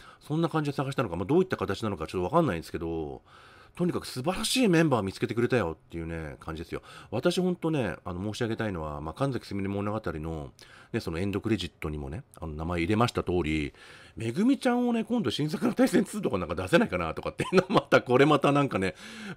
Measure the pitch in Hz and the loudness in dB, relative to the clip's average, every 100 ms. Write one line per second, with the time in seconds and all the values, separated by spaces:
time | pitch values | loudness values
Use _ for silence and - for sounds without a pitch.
0 | - - - 156 165 160 147 143 135 139 | -20 -20 -4 0 0 0 0 -2 -2 -2
1 | 113 85 95 170 - - 95 95 107 98 | -2 -2 2 2 2 0 -2 -2 -4 -4
2 | 80 92 90 156 151 82 - 85 82 82 | -4 -2 2 2 2 0 -4 -6 -4 -4
3 | 73 64 - - - - - - 175 117 | -6 -10 -16 -20 -20 -20 -18 -2 -2 -2
4 | - 127 143 190 220 254 226 160 160 120 | -6 -4 -4 -2 0 2 6 6 6 4
5 | 98 - 120 107 120 127 85 80 _ 82 | 0 -2 -2 0 2 2 0 -4 _ -8
6 | 82 82 76 65 - 80 82 - - - | -6 -6 -8 -10 -10 -10 -8 -10 -10 -20
7 | - 107 180 180 185 175 165 156 104 - | -6 0 0 2 0 0 0 0 0 -4
8 | 98 87 104 101 113 113 110 87 78 73 | -6 -6 -6 -2 -4 -2 -4 -4 -6 -6
9 | 78 - 139 117 - 98 98 101 104 110 | -8 -4 -4 -4 -6 -4 -2 -2 -2 -4
10 | 90 78 80 80 67 - - - - 113 | -4 -6 -6 -6 -8 -14 -20 -20 -8 -6
11 | - 80 101 98 110 107 90 - 82 76 | -4 -4 -2 -2 0 -2 -2 -6 -6 -6
12 | 69 90 - - 82 76 80 87 87 104 | -8 -10 -12 -12 -8 -6 -2 0 2 2
13 | 120 - 82 90 78 78 71 - - - | 2 0 0 0 0 -2 -2 -8 -20 -20
14 | - - 113 131 233 254 254 240 247 233 | -18 -8 -6 0 2 2 2 2 2 0
15 | 196 240 131 170 151 185 233 214 262 202 | 0 0 0 -2 -4 -2 -2 2 4 4
16 | 196 208 139 95 82 87 92 170 226 85 | 0 -4 -2 -2 -2 -4 4 4 4 0
17 | 82 - 80 - - 185 - - - 127 | -2 -4 -8 -6 2 2 4 0 4 2
18 | - 127 147 143 151 143 139 110 92 - | 6 6 8 6 4 4 2 0 -2 -4
19 | - - - | -14 -14 -6